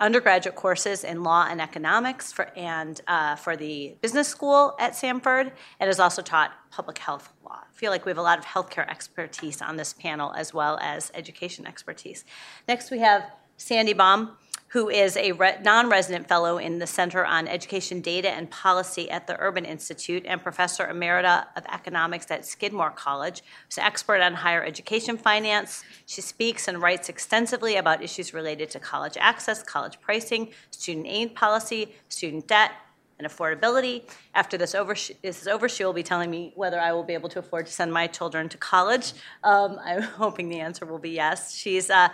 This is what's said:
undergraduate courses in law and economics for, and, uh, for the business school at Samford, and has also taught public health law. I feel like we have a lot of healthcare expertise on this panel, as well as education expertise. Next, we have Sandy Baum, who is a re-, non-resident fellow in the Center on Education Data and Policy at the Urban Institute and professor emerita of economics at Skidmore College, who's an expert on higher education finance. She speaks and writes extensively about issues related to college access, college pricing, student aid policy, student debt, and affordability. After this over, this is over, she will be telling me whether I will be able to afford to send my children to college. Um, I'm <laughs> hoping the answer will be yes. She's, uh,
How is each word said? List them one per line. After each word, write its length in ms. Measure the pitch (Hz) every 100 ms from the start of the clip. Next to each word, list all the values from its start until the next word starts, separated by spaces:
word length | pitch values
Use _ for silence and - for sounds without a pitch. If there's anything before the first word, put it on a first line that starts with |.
undergraduate 560 | 214 240 220 185 185 -
courses 480 | 190 180 202 196
in 180 | - 170
law 240 | 170 170 165
and 120 | 170
economics 720 | 156 160 156 214 254 247 -
for, 180 | - 196 185
and, 460 | 175 160 160 156 -
uh, 300 | 170 151 143
for 180 | 170
the 400 | 160 151 147 143 -
business 260 | 226 269 285
school 480 | - 285 285 277 277
at 140 | 240
Samford, 600 | - 262 254 262 254 269 - - -
and 80 | 196
has 120 | 185
also 220 | 180 185
taught 300 | 175 160 147 - _
public 260 | - - -
health 340 | - 143 - _
law. 160 | - -
I 160 | - _
feel 140 | 220
like 140 | 180 185
we 40 |
have 80 | 165
a 40 |
lot 160 | 170 170
of 80 | -
healthcare 420 | 185 180 - -
expertise 720 | 156 - - 160 - 156 147
on 160 | - 160
this 160 | 147
panel, 400 | - 170 151 143
as 220 | - 160
well 240 | 160 147 156
as 320 | 147 151 156
education 540 | 170 165 - 180 170 165
expertise. 580 | - - - - - - - - - -
Next, 240 | 247 -
we 80 | 247
have 300 | 226 202 196 - _ -
Sandy 340 | - 226 220
Baum, 460 | 196 190 202 220 - _ - -
who 180 | 247 214
is 280 | 202 196 190
a 160 | 202
re-, 240 | 175 185 190
non-resident 640 | 208 226 240 196 170 175 -
fellow 320 | 175 170 170
in 220 | 160 170
the 60 | 170
Center 380 | - 175 185
on 220 | 175 165 160
Education 540 | 180 - 196 - 180
Data 280 | 170 180 185
and 220 | 151 165
Policy 580 | - 190 185 185 - 165
at 160 | 175 -
the 100 | -
Urban 260 | 196 180
Institute 600 | 170 156 - 165 - 175 180
and 160 | 180
professor 440 | 175 170 180 - 165
emerita 600 | 170 175 180 180 175 -
of 100 | 175 -
economics 580 | 185 180 170 165 151 -
at 140 | 160
Skidmore 460 | - - 208 208 156
College, 520 | - 143 139 160 - - - -
who's 120 | -
an 60 |
expert 360 | 208 - - 196
on 140 | 180
higher 300 | 175 175 170
education 520 | 160 156 - 220 226 226
finance. 680 | 220 214 214 208 196 - - -
She 160 | - -
speaks 460 | - - 226 226 -
and 160 | 175
writes 260 | 175 180 -
extensively 680 | - - 226 233 247 220 196
about 260 | 175 -
issues 320 | - - 165
related 340 | 160 156 147 151
to 100 | -
college 360 | - 143 147 -
access, 420 | 214 233 - 214
college 380 | - 143 147 -
pricing, 500 | - 214 220 226 220 - _
student 360 | - - 160 -
aid 300 | 214 233 -
policy, 580 | 214 220 220 220 214 - -
student 400 | - 165 156 -
debt, 240 | 214 208 - - _ _ -
and 80 | 151
affordability. 760 | - 160 147 233 254 254 240 - - _
After 240 | - 185 180
this 160 | 170
over, 200 | 196 196
this 460 | 208 - - 190 170
is 80 | 185
over, 220 | 214 233
she 140 | -
will 100 | 190
be 80 | 175
telling 280 | 170 175 170
me 220 | 170 170 185
whether 220 | 185 170
I 140 | 170
will 120 | 170
be 100 | 170
able 160 | 165 170
to 80 | 185
afford 280 | - 165 165
to 60 |
send 200 | - 170
my 160 | 160 170
children 400 | - 170 160 165
to 80 | -
college. 560 | - 185 190 254 - - - -
Um, 340 | 208 202 202 196
I'm 200 | 170 180
<laughs> 160 | 220 -
hoping 240 | 214 208 170
the 80 | 165
answer 260 | 160 170
will 140 | 165 160
be 120 | 165
yes. 440 | 160 156 185 -
She's, 340 | - 202 185 180
uh, 200 | 190 175